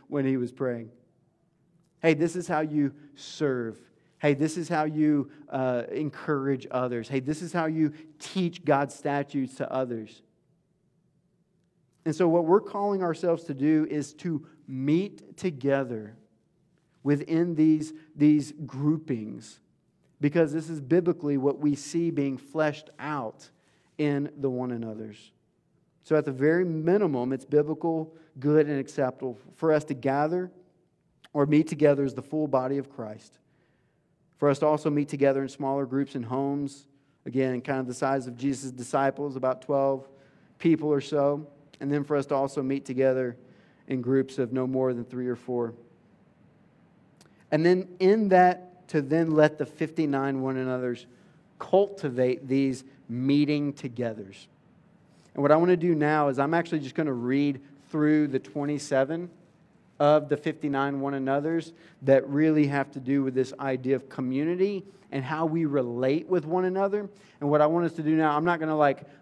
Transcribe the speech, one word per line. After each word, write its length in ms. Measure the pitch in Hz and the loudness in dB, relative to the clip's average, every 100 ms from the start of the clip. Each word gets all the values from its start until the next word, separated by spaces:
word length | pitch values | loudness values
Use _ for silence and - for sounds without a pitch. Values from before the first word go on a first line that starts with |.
| - | -6
when 180 | 147 | -2
he 140 | 135 131 | 0 -2
was 140 | 123 | -4
praying. 380 | - 131 117 113 - _ _ _ _ _ _ _ _ _ _ | -4 -6 -6 -12 -20 _ _ _ _ _ _ _ _ _ _
"Hey, 140 | 165 | 2
this 200 | 151 170 | 2 0
is 140 | 180 170 | -2 -4
how 120 | 156 | -2
you 340 | 156 147 139 - - | 0 0 0 -2 -18
serve. 640 | - - - 143 127 113 107 _ _ _ _ | -20 -18 -4 -2 -2 -6 -10 _ _ _ _
Hey, 140 | 147 | 0
this 220 | 135 156 170 | 2 0 -2
is 120 | 160 | -4
how 140 | 160 | -2
you, 480 | 156 151 151 147 135 - - | -2 0 2 2 -2 -10 -8
uh, 360 | 135 127 123 113 | -2 -2 -2 -4
encourage 720 | 123 147 - - 143 139 131 - | -6 -6 -6 -4 -2 -2 -4 -4
others. 360 | 127 127 120 110 | -4 -2 -4 -4
Hey, 120 | 135 | -4
this 200 | 131 156 | -4 -6
is 120 | 175 | -4
how 140 | 175 160 | -4 -2
you 260 | 160 151 151 - - | 0 0 -2 -18 -18
teach 460 | - 190 170 - | -8 -4 -2 -2
God's 280 | 151 139 143 | 0 2 0
statutes 640 | - 147 143 139 143 127 - | -6 -4 -4 -4 -4 -6 -6
to 160 | 131 | -6
others." 500 | 131 123 113 110 - _ _ _ _ _ _ _ _ _ _ _ _ _ _ _ _ _ _ | -4 -4 -6 -12 -20 _ _ _ _ _ _ _ _ _ _ _ _ _ _ _ _ _ _
And 120 | 160 156 | -4 0
so 100 | 170 | 2
what 160 | 170 | 4
we're 160 | 160 208 | 4 4
calling 420 | - 202 202 196 | 2 -4 -2 0
ourselves 420 | 175 160 180 165 | -2 -2 -2 -2
to 100 | 165 | -4
do 320 | 135 147 156 156 | -2 2 2 0
is 260 | 151 143 | -4 -6
to 300 | - 175 147 - _ - | -8 -6 -6 -8 _ -12
meet 720 | 131 139 165 196 - - - | -4 0 0 0 -10 -20 -8
together 800 | 185 135 139 139 127 110 107 110 _ _ _ _ _ _ _ _ | -8 -4 0 0 -2 -8 -10 -18 _ _ _ _ _ _ _ _
within 500 | 139 147 147 165 175 | 0 0 0 0 0
these, 380 | 156 156 156 156 - - 147 | 4 4 4 0 -12 -16 2
these 360 | 151 151 131 - 131 | 4 4 0 -10 -12
groupings, 920 | 131 147 160 156 117 107 120 - - _ _ _ _ _ _ | -2 0 0 -2 -6 -6 -12 -16 -20 _ _ _ _ _ _
because 320 | 147 170 156 | 0 2 2
this 160 | 160 156 | 0 -6
is 120 | 156 | -10
biblically 580 | 131 175 175 165 147 139 | 0 2 2 -2 -2 0
what 220 | 139 135 | 0 2
we 160 | 147 143 | 0 0
see 340 | - 170 170 | -4 -2 -2
being 260 | 143 139 127 | 0 -2 -4
fleshed 540 | - 160 151 143 - - | -6 -2 -2 -2 -12 -12
out 500 | 143 147 113 - - _ _ _ _ - | -8 -6 -8 -12 -20 _ _ _ _ -2
in 340 | 147 143 147 143 | 0 0 -4 -4
the 120 | 135 | -4
one 220 | 123 127 | -2 -4
another's. 580 | 117 113 107 110 104 - _ _ _ _ _ _ _ | -6 -8 -10 -14 -16 -20 _ _ _ _ _ _ _
So 140 | - 151 | 0 2
at 80 | |
the 80 | 147 | 2
very 320 | 131 151 170 | 2 2 4
minimum, 680 | 180 160 160 202 180 127 127 | 0 0 2 2 2 0 -2
it's 120 | 131 | -4
biblical, 720 | - 147 147 156 170 160 160 - _ 131 | 2 2 2 -2 -2 -2 -6 -14 _ -4
good, 260 | 143 151 147 | 4 4 4
and 140 | 139 | -2
acceptable 580 | - - 127 127 131 107 - | -4 -4 -4 -4 -8 -10 -18
for 180 | - 160 | -2 2
us 120 | 151 | 2
to 100 | 151 | 0
gather 560 | 135 135 139 156 180 180 - _ _ _ _ _ _ - | -4 -2 0 0 -2 -6 -12 _ _ _ _ _ _ -6
or 140 | 147 143 | 0 4
meet 220 | 147 156 | 4 2
together 360 | 143 147 139 | 4 4 4
as 100 | 135 | -2
the 80 | 123 | -6
full 260 | - 156 151 | -6 -4 0
body 300 | 131 131 139 | 0 0 -4
of 120 | 135 | -6
Christ. 480 | - 110 - - _ _ _ _ _ _ _ _ _ _ _ | -12 -14 -14 -20 _ _ _ _ _ _ _ _ _ _ _
For 100 | 143 | 0
us 120 | 135 | 2
to 60 | 151 | 2
also 220 | 151 156 | 2 0
meet 200 | 147 143 | -2 -2
together 340 | 139 139 135 | 0 2 2
in 60 | 131 | -4
smaller 360 | - 139 139 | -6 -4 -4
groups 300 | 127 135 139 | -2 -4 -4
in 80 | 131 | -6
homes, 640 | 117 131 139 143 139 - _ _ _ _ 131 | -6 -4 -2 -2 -6 -8 _ _ _ _ -6
again, 340 | 131 131 123 | -2 0 -2
kind 200 | 131 131 | -4 -4
of 80 | 123 | -4
the 60 | |
size 340 | 120 135 135 127 | -2 0 0 -4
of 80 | 117 | -4
Jesus' 340 | 139 123 131 | -4 -4 -8
disciples, 640 | 123 120 139 139 139 143 | -12 -4 0 0 0 -6
about 280 | 131 131 131 | -2 -2 -2
twelve 460 | - 139 135 131 - - _ _ _ _ | -2 0 0 -2 -8 -20 _ _ _ _
people 300 | 165 156 151 | 2 2 2
or 120 | 143 | 0
so. 480 | 139 147 143 147 151 - _ - | 0 0 0 0 -6 -20 _ -10
And 120 | 139 | -4
then 120 | 147 | -2
for 120 | 143 147 | 0 -2
us 100 | 135 | 0
to 100 | 139 | -2
also 260 | 135 151 | -2 -2
meet 220 | 131 139 | -4 -4
together 520 | 139 127 131 131 123 117 - _ _ _ - | -4 0 2 2 -2 -8 -18 _ _ _ -6
in 120 | 127 | -4
groups 380 | 120 135 131 - | 2 2 0 -2
of 140 | 120 | -2
no 140 | 131 127 | -2 -2
more 280 | 131 127 | 0 0
than 100 | 120 | -2
three 220 | 117 127 123 | -6 -6 -6
or 80 | |
four. 400 | 120 - 123 117 113 - _ _ _ _ _ _ _ _ _ _ _ _ _ _ _ _ | -6 -4 -4 -4 -8 -20 _ _ _ _ _ _ _ _ _ _ _ _ _ _ _ _
And 160 | 151 170 | 2 4
then 220 | 185 185 - | 2 0 2
in 300 | 185 220 196 | 4 4 6
that, 600 | 185 180 180 - - - | 8 6 4 -6 -20 -4
to 120 | 156 | -2
then 300 | 135 160 165 | 2 2 4
let 260 | 156 151 151 | 6 4 4
the 80 | 131 | -8
fifty-nine 760 | - 156 165 151 135 135 135 | -6 -4 -2 -2 0 -2 -2
one 160 | 131 131 | -2 -2
another's 500 | 131 127 123 120 - - - _ _ - | -2 -2 -4 -6 -12 -20 -20 _ _ -18
cultivate 880 | - 190 202 - 147 123 127 123 131 | 2 2 2 -2 -6 0 0 0 0
these 380 | 135 135 120 - - - | 0 0 -2 -12 -20 -10
meeting 640 | 120 135 143 147 147 143 | -4 2 2 2 0 -2
togethers. 720 | 139 131 117 117 107 98 - - _ _ _ _ _ _ _ _ | -6 -10 -6 -6 -6 -14 -18 -20 _ _ _ _ _ _ _ _
And 80 | - | 0
what 80 | 143 | 4
I 60 | 156 | 6
want 140 | 180 | 6
to 60 | 170 | 4
do 200 | 175 156 | 2 2
now 320 | 147 151 143 | 2 2 2
is 100 | 131 | 0
I'm 160 | 143 | 0
actually 240 | 170 170 156 | 0 -2 -6
just 160 | 131 | -4
gonna 180 | 160 151 | -4 -2
read 480 | 123 123 139 143 131 - - _ | -2 0 0 0 -2 -12 -20 _
through 380 | 156 151 151 147 | 0 4 4 2
the 100 | 131 | -2
twenty-seven 920 | - 147 143 143 - 135 135 165 175 - _ _ _ _ _ - | -4 -6 -4 -6 0 0 0 -2 -10 -16 _ _ _ _ _ 2
of 280 | 147 151 143 | 4 4 2
the 80 | 147 | -2
fifty-nine 640 | 160 151 147 139 139 139 | -2 -4 -2 -2 -2 -2
one 140 | 139 | -4
another's 580 | 139 135 143 156 165 160 - - _ | -4 -2 -2 0 -4 -6 -16 -20 _
that 260 | 135 135 135 | 4 4 4
really 400 | 143 160 151 143 | 2 4 4 2
have 220 | 139 139 | 0 -4
to 80 | 143 | -6
do 240 | 127 139 | -2 0
with 100 | 135 | 0
this 180 | 127 127 - | 0 -2 -4
idea 380 | 139 127 127 131 | -4 -2 0 -2
of 120 | 131 | -2
community 760 | - 127 131 160 180 196 196 - - _ | -8 -4 -2 -2 0 0 -2 -10 -20 _
and 140 | 135 | -6
how 200 | 131 156 | -4 -2
we 200 | 165 165 | -2 0
relate 640 | 151 139 123 120 131 156 180 | 0 0 0 0 0 0 0
with 160 | 180 151 | -2 0
one 200 | 180 185 | 0 0
another. 420 | 185 196 208 202 - - _ | 0 0 -2 -6 -14 -20 _
And 100 | 143 | 2
what 100 | 151 | 4
I 60 | 151 | 4
want 200 | 170 170 | 4 0
us 80 | |
to 80 | 165 | -2
do 100 | 151 | 0
now, 220 | 160 156 147 | 2 4 2
I'm 80 | |
not 160 | 175 170 | 2 0
gonna, 160 | 156 151 | 0 4
like, 260 | 143 135 - - | 4 2 -8 -20